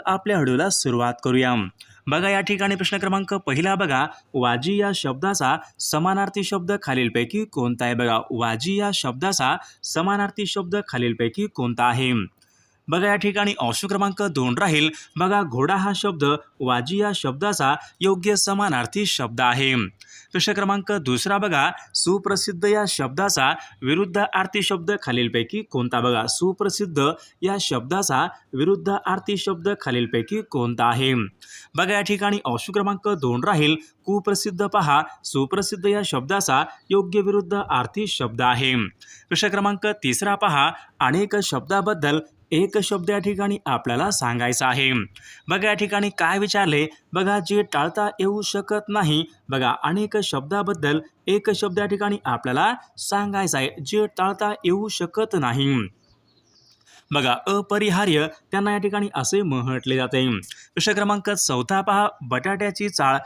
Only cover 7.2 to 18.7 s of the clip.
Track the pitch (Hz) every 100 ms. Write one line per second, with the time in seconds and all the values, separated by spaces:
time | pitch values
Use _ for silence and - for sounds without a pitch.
7.2 | 117 104 110 - 120 120 123 120 120 113
8.2 | - 117 117 113 151 196 202 190 135 123
9.2 | 185 190 131 170 - - - 160 180 202
10.2 | 202 208 196 202 180 202 196 123 120 113
11.2 | 117 107 104 - 123 120 120 120 131 120
12.2 | 92 _ _ _ _ _ - 165 202 202
13.2 | 202 202 202 202 123 110 196 202 202 190
14.2 | 202 139 127 123 202 151 156 156 - -
15.2 | 185 208 175 123 147 190 196 190 202 165
16.2 | 143 147 - - 127 123 123 196 208 196
17.2 | 139 131 202 196 135 147 - - 185 190
18.2 | 202 202 208 196 202